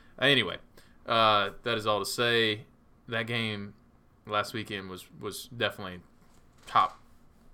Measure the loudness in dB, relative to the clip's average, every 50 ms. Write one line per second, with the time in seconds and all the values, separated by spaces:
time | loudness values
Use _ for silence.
0 | -20 -16 -6 0 2 2 4 4 2 0 -4 -8 -12 -18 -20 -20 -20 -20 -20 -12
1 | -4 0 4 6 6 6 6 4 2 0 -4 -6 -4 -2 -2 -2 0 0 0 0
2 | 0 -2 -2 0 2 2 4 4 4 2 2 -2 -6 -16 -20 _ _ _ _ _
3 | _ -6 -4 -4 -4 -2 -2 -4 -2 -4 -4 -6 -10 -12 -16 -20 _ -20 _ _
4 | _ _ _ _ -10 -4 -2 -2 -2 -2 -4 -8 -8 -6 -8 -8 -8 -10 -12 -14
5 | -16 -18 -16 -12 -10 -10 -10 -10 -12 -12 -6 -2 -2 -2 -2 -4 -12 -12 -12 -14
6 | -16 -20 _ _ _ -20 -20 -20 -20 -20 _ -20 -8 0 2 4 4 2 0 -6
7 | -20 -20 -20 -20 _ -20 _ _ -20 -20